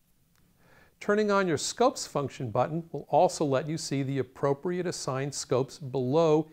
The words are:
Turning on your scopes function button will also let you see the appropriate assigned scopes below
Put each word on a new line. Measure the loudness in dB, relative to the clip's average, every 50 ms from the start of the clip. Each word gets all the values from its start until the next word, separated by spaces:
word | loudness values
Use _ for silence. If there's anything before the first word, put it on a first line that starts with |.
| _ _ _ _ _ _ _ _ _ _ _ _ _ _ -20 -20 -20 _ _ -8
Turning | 0 0 2 2 4 2
on | 4 2 2 2
your | 0
scopes | 0 -2 -2 0 2 2 2 2 0 -8
function | -6 -4 -4 -4 -4 -6 -6 -8 -4
button | 0 0 0 0 -2 -6 -6 -6 -10
will | -12 -6 2
also | 4 4 4 4 2 0 0
let | 2 2 0 0
you | -2 -6 -6
see | -6 -4 -4 -2 -2
the | -2 -2 -4
appropriate | -4 -6 -6 -2 0 0 0 0 -2 -4 -4 -4 -4
assigned | -4 -6 -6 -6 -6 -4 -4 -4 -6 -6
scopes | -8 -4 0 0 0 0 -2 -6 -14
below | -12 -6 -4 -2 -2 2 2 4 4 6 4 4 2 -2